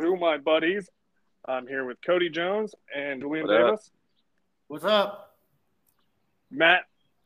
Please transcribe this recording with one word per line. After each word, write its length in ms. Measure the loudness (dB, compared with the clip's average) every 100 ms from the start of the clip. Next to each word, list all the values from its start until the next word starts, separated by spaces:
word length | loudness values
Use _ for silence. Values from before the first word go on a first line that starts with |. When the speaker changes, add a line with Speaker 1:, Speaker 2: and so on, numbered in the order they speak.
Speaker 1:
two 140 | -2
of 60 | 0
my 160 | 0 0
buddies. 520 | 2 2 2 -2 -6 _ _ _ _ _
I'm 220 | -8 -6 -6
here 180 | -8
with 120 | -6 -8 0
Cody 240 | 0 0
Jones 420 | -2 -4 -2 -6 -10 -14 -10
and 240 | -8 -8
Julian 280 | -6 -4 2
Speaker 2:
What 80 | 4
up? 100 | 4
Speaker 1:
Davis. 240 | 2 _ _ _ _ _ _ _ _ -16
Speaker 3:
What's 160 | -6
up? 520 | 0 2 2 -4 -20 _ _ _ _ _ _ _ _ _ _ _ -12
Speaker 1:
Matt 300 | 2 4 4 0 _ _ _